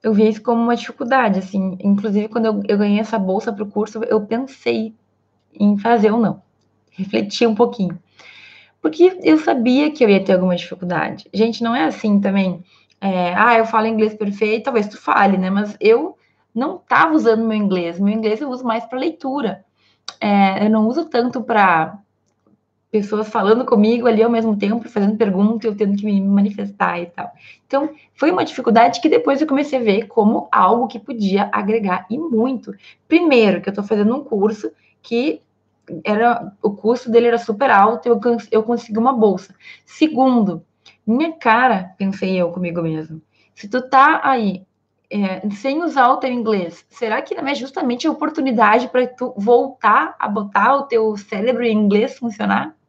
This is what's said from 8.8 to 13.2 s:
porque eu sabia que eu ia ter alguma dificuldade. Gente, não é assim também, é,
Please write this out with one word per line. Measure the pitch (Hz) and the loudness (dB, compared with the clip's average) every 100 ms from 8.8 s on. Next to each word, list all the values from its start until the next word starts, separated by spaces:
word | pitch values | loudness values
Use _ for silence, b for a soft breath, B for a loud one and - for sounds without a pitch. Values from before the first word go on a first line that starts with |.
porque | 311 320 359 370 | -6 4 2 4
eu | - 311 | 2 4
sabia | - 269 233 254 302 | 2 0 2 2 0
que | - | 2
eu | 226 | 4
ia | 196 | 4
ter | 190 | 4
alguma | 185 185 175 | 2 2 -2
dificuldade. | - - 175 165 160 156 - | -6 -12 -6 -4 -6 -10 -10
Gente, | 196 226 220 | -2 -2 0
não | 233 247 | -4 -2
é | |
assim | 311 - 214 202 | -2 -2 0 2
também, | 202 196 185 170 b b b _ | 2 0 -2 -4 b b b _
é, | 196 185 | -4 -2